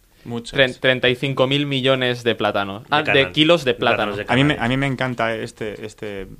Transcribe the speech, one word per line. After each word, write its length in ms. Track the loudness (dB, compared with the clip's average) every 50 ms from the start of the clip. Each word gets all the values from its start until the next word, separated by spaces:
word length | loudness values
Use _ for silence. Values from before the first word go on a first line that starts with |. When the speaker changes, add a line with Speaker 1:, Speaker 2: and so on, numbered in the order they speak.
| _ _ _ _ -12
Speaker 1:
Muchos. 320 | -10 -8 -8 -10 -4 0 2
Speaker 2:
Tren-, 220 | 2 2 2 0
treinta 300 | 0 0 2 4 2 2
y 60 | 2
cinco 300 | 2 -2 -4 0 0 2
mil 200 | 2 2 0 0
millones 580 | -2 -2 0 2 2 2 2 2 0 -2 0 0
de 100 | -2 0
plátano. 460 | 2 0 0 0 0 -2 -2 -6 -10
Speaker 3:
de 60 | -4 -2
Speaker 2:
Ah, 100 | -2 0
de 40 | 0
Speaker 3:
Canarias. 280 | 2 2 2 2 2 2
Speaker 2:
kilos 300 | 2 4 4 4 4 4
de 80 | 0 0
Speaker 3:
Plátanos 420 | 2 2 0 2 2 0 -2 -4
Speaker 2:
plátano. 100 | -6 -2 0
Speaker 3:
de 40 | 2
Speaker 1:
A 40 |
mí 60 | 2 4
me, 100 | 2 2
Speaker 3:
Canarias. 100 | 0 -2
Speaker 1:
a 40 | -2
mí 60 | 0 0
me 80 | -2
encanta 500 | -2 -2 -2 -4 -4 -2 -2 -2 -2 -2
este, 480 | -4 -8 -10 -10 -10 -10 -10 -8 -10 -12
este 420 | -14 -12 -12 -12 -10 -10 -10 -12 -12 -16 -18